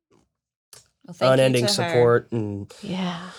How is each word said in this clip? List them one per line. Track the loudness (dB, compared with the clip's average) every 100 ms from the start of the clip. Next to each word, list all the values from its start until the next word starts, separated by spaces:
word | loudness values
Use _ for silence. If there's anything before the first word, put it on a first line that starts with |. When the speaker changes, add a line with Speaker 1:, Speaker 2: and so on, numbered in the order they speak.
| _ _ _ _ _ _ _ -20 _ _ -20
Speaker 1:
Well, | -2
thank |
you | 2
Speaker 2:
unending | 4 4 2 0
Speaker 1:
to |
her. |
Speaker 2:
support, | 0 0 2 4 2 0
and | -6 -6 -8 -12 -14
Speaker 3:
Yeah. | -10 -6 -6 -8 -12